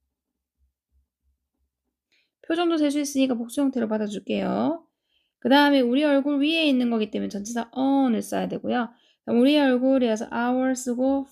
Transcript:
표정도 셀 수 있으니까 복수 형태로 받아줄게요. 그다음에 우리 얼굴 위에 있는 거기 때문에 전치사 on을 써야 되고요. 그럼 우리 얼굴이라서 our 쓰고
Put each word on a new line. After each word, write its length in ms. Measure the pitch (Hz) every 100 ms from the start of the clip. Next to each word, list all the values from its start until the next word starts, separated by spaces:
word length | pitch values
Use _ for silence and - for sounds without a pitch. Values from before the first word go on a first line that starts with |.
| _ _ _ _ _ _ _ _ _ _ _ _ _ _ _ _ _ _ _ _ _ _ _ _ -
표정도 300 | 330 349 330
셀 140 | 294
수 80 | 285
있으니까 360 | 285 269 262 233
복수 260 | 233 -
형태로 260 | 277 254 226
받아줄게요. 960 | 214 208 202 - 208 196 196 247 330 _ _ _ _ _ _
그다음에 420 | 233 277 285 277
우리 220 | 247 254
얼굴 380 | 302 277 277 285
위에 240 | 285 330 311
있는 240 | 254 247
거기 220 | 226 208
때문에 180 | 214 196
전치사 400 | 196 202 233 233
on을 480 | 247 262 277 269 214
써야 260 | 202 196 190
되고요. 420 | 202 208 240 233 - _ _ -
그럼 140 | 226
우리 160 | 262 302
얼굴이라서 720 | 277 247 262 269 247 220 233
our 420 | - 240 254 262 254
쓰고 520 | - 240 262 277 269